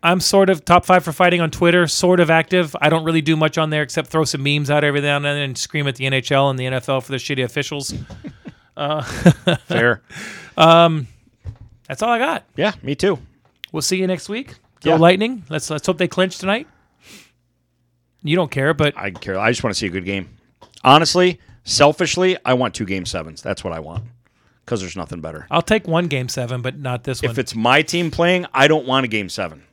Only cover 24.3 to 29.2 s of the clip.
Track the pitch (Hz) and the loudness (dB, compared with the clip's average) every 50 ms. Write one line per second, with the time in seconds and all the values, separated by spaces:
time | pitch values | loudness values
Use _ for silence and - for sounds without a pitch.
24.3 | _ _ _ _ _ _ _ - 123 104 95 90 85 95 82 - - 87 78 80 | _ _ _ _ _ _ _ -6 -6 -6 -6 -8 -8 -10 -10 -10 -10 -12 -10 -12
25.3 | 78 78 71 - 135 165 165 - 214 220 220 180 160 165 180 170 147 131 127 123 | -12 -14 -10 -4 -2 -2 0 0 0 0 0 -2 -2 -2 -2 -2 -4 -6 -6 -6
26.3 | - 135 123 117 127 123 120 127 127 143 143 131 123 123 - - 131 - - 127 | -6 -8 -6 -6 -6 -6 -6 -8 -8 -8 -8 -6 -6 -6 -6 -8 -8 -4 -4 -4
27.3 | 113 131 127 - - 113 110 117 131 151 160 - - 175 175 160 - - 170 175 | -4 -4 -6 -6 -6 -2 2 4 4 4 2 0 -2 -2 -2 -2 0 0 2 2
28.3 | 180 180 175 - - 135 139 147 156 156 127 131 127 135 131 120 107 107 | 2 0 -2 -4 0 2 4 4 4 2 0 0 0 0 0 0 -2 -4